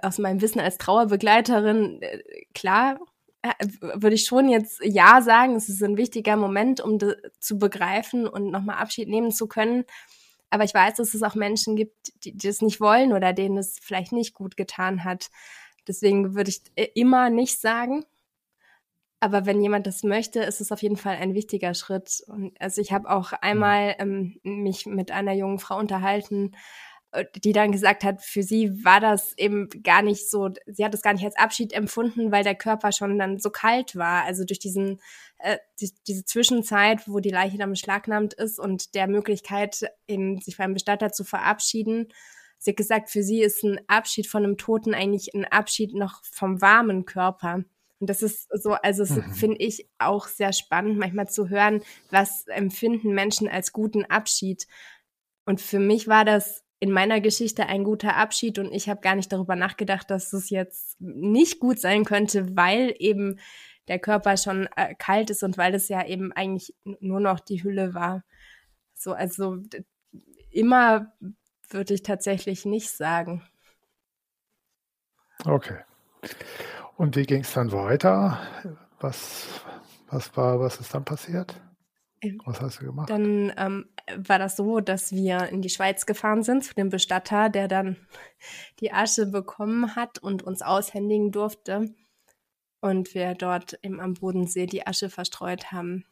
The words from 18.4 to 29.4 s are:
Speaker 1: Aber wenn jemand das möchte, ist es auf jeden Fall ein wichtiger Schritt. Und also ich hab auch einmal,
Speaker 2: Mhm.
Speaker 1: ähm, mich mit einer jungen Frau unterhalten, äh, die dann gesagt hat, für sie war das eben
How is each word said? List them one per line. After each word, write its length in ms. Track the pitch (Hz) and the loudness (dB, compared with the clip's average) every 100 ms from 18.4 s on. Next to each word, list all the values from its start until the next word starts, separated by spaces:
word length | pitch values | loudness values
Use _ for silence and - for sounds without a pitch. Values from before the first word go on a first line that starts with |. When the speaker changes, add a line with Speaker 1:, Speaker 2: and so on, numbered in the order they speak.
| _ _ _ _ _ _ _ - | _ _ _ _ _ _ _ -2
Speaker 1:
Aber 240 | 220 202 196 | 0 2 2
wenn 160 | 202 | 2
jemand 240 | 202 208 190 | 4 2 -2
das 160 | 185 | -4
möchte, 380 | 208 208 233 240 | 0 0 0 -2
ist 200 | 208 208 | -2 -4
es 120 | 208 | -6
auf 100 | 208 | -4
jeden 140 | 214 202 | -2 -2
Fall 180 | 202 | -4
ein 180 | 175 185 | -4 -2
wichtiger 400 | 190 214 202 180 | -2 -4 -4 -2
Schritt. 500 | 175 - 190 190 - - | -4 -4 -6 -6 -10 -10
Und 340 | 208 190 - | -10 -10 -8
also 200 | 190 190 | -8 -4
ich 120 | 202 | -2
hab 140 | 196 208 | -2 0
auch 260 | 196 185 | -2 -2
einmal, 600 | - 196 208 208 202 202 196 | -4 0 2 4 4 2 0
Speaker 2:
Mhm. 360 | 202 196 185 - | -2 -2 -4 -8
Speaker 1:
ähm, 200 | - 202 | -10 -4
mich 200 | 202 190 | -4 -4
mit 280 | - 196 185 | -4 -6 -4
einer 200 | 190 196 | -4 -2
jungen 280 | 196 190 196 | -2 -2 -4
Frau 180 | - 196 | -6 -4
unterhalten, 760 | 214 190 190 208 202 202 202 - - - - - _ | -2 -2 0 0 -2 -4 -4 -6 -20 -20 -20 -20 _
äh, 120 | - 196 - | -6 -6 -2
die 160 | 208 | 2
dann 180 | 208 208 | 4 4
gesagt 320 | 202 196 202 | 4 4 4
hat, 180 | 202 196 | 0 -4
für 220 | - 202 | -6 -4
sie 420 | 190 220 214 196 | -2 0 0 2
war 140 | 185 196 | 8 8
das 400 | 220 208 - | 8 2 0
eben 300 | - | -2